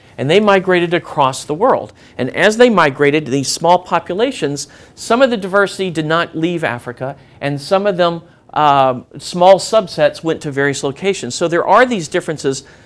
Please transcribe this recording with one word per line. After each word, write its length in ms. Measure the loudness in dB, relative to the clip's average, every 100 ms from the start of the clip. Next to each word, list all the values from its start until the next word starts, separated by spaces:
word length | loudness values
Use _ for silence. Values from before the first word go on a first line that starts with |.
| _ -6
and 120 | 0
they 120 | 2
migrated 520 | 4 2 2 0 2
across 520 | -2 -2 0 0 -2
the 100 | -6
world. 380 | -2 0 0 -2 -16 -16 -8
And 180 | -6
as 220 | 2 2 4
they 120 | 4
migrated, 580 | 4 2 4 2 2 0
these 220 | -4 -4
small 300 | -2 2 2
populations, 880 | 2 -4 -2 -2 -2 -2 -6 -6 -10 -18 -20 -10
some 260 | -2 2
of 80 | 2
the 60 | 0
diversity 540 | -2 0 0 -2 -6
did 160 | -4 -2
not 300 | 0 -2 -2
leave 280 | -4 -2
Africa, 520 | -4 -6 -10 -10 -10 -12 -18 -10
and 200 | -6 -6
some 260 | -2 0 0
of 100 | 0
them, 260 | 0 -2 -10 _ _
um, 540 | 0 2 4 2 0 -8 -16
small 420 | -8 2 6 6
subsets 640 | 4 -2 -2 0 0 0
went 180 | -6 -4
to 80 | -4
various 320 | -2 -2 -2
locations. 540 | -6 -4 -4 -4 -6 -4
So 100 | -2
there 200 | 0 4
are 200 | 4 4
these 220 | 0 -4
differences, 560 | -6 -4 -4 -4 -4 -8 -20